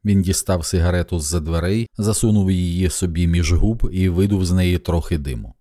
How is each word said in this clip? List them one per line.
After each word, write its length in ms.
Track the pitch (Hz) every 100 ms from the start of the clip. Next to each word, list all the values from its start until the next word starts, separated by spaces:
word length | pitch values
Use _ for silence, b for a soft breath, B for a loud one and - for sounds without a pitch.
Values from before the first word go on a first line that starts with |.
Він 180 | 104 98
дістав 420 | 92 92 - 90
сигарету 540 | 82 92 87 90 87 87
з-за 220 | 73 87
дверей, 480 | 78 82 87 110 117 -
засунув 520 | 104 107 113 104 95
її 400 | 92 90 87 92
собі 360 | - 92 80 87
між 260 | 85 80
губ 380 | 85 101 117 -
і 160 | 92 92
видув 360 | 87 101 101
з 80 | 90
неї 260 | 92 90 90
трохи 400 | - 85 - 82
диму. 360 | 69 60 52 -